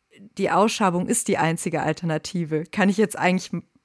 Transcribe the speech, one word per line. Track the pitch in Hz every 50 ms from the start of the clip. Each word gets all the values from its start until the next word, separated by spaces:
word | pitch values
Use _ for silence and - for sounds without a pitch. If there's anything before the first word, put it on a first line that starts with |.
| _ _ _ - - - _ -
die | 196 -
Ausschabung | - 175 208 226 - - 214 185 170 180 - -
ist | 240 - - -
die | 196 -
einzige | 156 160 165 - - 180 165 147
Alternative. | - 156 156 - - 165 156 156 - - - 175 165 147 156 156 170
Kann | - - 208 185 202
ich | 185 208
jetzt | 214 208 - -
eigentlich, | 143 185 180 185 - - - 170 - _ _ _